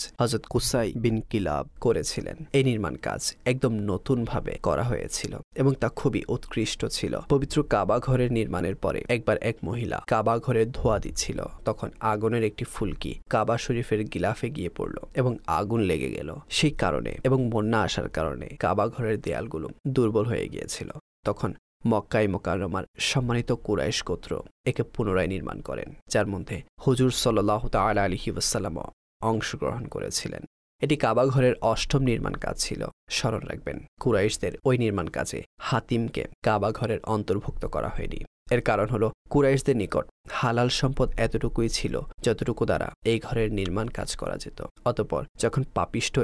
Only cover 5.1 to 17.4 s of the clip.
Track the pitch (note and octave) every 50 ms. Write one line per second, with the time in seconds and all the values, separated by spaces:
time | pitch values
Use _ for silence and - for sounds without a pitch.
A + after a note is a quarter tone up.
5.1 | - - - - - - - - - - C3+ C#3 C3+ - A2+ - - - - C#3
6.1 | - F#2+ - - A#2 - - - - A#2+ A2 - - - A2 - - - - D2+
7.1 | A#1 G1+ - - D3 C3+ C#3+ - - D3 C#3+ - B2+ G2+ F#2+ F#2+ G#2+ B2+ - C3
8.1 | B2+ B2+ B2 A#2+ A#2 A2+ G#2+ - F2 F2 D#2+ F2+ G2 - - F2+ - - - -
9.1 | B2 A#2 - A#2 G#2 - - A#2 A2+ - - E2+ G#2+ A#2+ A2+ E2+ - - - -
10.1 | A#2+ A2 G#2+ A2+ A#2 A#2 - B2+ A#2+ A2+ A2+ A#2+ - - - B2 G#2+ G2 - -
11.1 | - - - - - - - - - - - A2 G#2+ - - - - - A2+ A2
12.1 | G#2+ G#2+ G#2+ A2 A#2 A#2 A2 G#2+ - - - - - - A2 F#2 D2+ - - A#1+
13.1 | - - - - - A2 G#2+ G#2+ A#2 A2+ - - A#2+ A#2 A#2 - A2 G#2+ A2 A2
14.1 | - - F2 G2+ A2+ - - - C#3+ E2+ F2 E2+ - - G1+ G1+ - - - -
15.1 | - C#3 B2 B2+ A#2 - - - D#2+ D#2+ G#2 G2+ A#2 A2+ G2+ F2+ D#2+ D2 C2 B1
16.1 | G1+ - C#2+ D#2 - D3 - - - - D#3+ D3 - - - F2+ D2 B1 A1+ G#1
17.1 | - - - B2+ C3+ C3